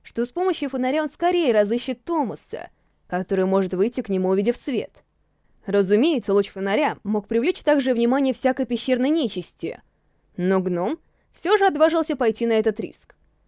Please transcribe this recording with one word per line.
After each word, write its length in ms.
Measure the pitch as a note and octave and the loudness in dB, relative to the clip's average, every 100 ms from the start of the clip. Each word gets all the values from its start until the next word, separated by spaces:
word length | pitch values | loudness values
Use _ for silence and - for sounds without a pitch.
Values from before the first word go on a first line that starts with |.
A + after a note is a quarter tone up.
что 220 | - - | -12 -6
с 80 | A#3+ | -4
помощью 360 | E4+ F#4 E4 C#4 | -2 -2 -2 -4
фонаря 340 | C4 B3+ D4 | -2 -2 0
он 60 | D4+ | -2
скорее 440 | - E4+ F4+ D#4 | -2 0 2 2
разыщет 520 | G#3+ G3+ A#3+ - B3 | 4 2 0 -4 -8
Томаса, 680 | - E4 A#3+ D3 - - - _ _ _ - | -4 -2 -2 -6 -12 -14 -14 _ _ _ -8
который 380 | F3+ F#3 F#3+ | -6 -2 0
может 300 | F#3 G3 F#3 | 2 2 0
выйти 260 | F3+ A3 B3 | 0 -2 -2
к 80 | A#3 | -4
нему, 200 | F#3+ F#3 | -2 0
увидев 260 | F#3+ G#3 A#3+ | 0 0 -2
свет. 340 | - A#3+ - _ _ _ _ _ _ _ - | -4 -6 -6 _ _ _ _ _ _ _ -2
Разумеется, 680 | G3 F#3+ G#3 D#4 C#4+ - | 0 4 4 4 2 0
луч 140 | G3+ G3 | 0 0
фонаря 500 | G3 G3 A3 B3 - | -4 -2 0 0 -2
мог 240 | G3 G#3+ G3+ | -4 -4 -2
привлечь 340 | A#3 C#4+ F4+ | -2 0 -2
также 320 | - D4 C4 | 2 2 2
внимание 400 | A#3 A#3 C4+ C4+ | 2 2 2 0
всякой 320 | A#3 B3+ C4 B3+ | 0 0 0 -2
пещерной 440 | A#3+ - B3 B3+ | -4 -2 0 2
нечисти. 680 | E4 B3+ - F3 - E3 - - _ _ _ _ - | 0 -2 -6 -12 -10 -10 -10 -16 _ _ _ _ -4
Но 240 | F3+ F#3+ | 0 0
гном 380 | F#3 F3 F#3+ D#4+ _ _ _ | 0 -2 -4 -6 _ _ _
всё 260 | - E4+ G4+ | -8 0 4
же 100 | G4 | 4
отважился 500 | C#4+ D#4+ E4 D#4+ C#4+ | 4 4 2 -2 0
пойти 300 | A#3 G#3+ A#3 | 0 0 0
на 60 | |
этот 280 | A3 A3 G#3 | 2 0 -2
риск. 340 | F#3 - - _ _ _ | -6 -12 -20 _ _ _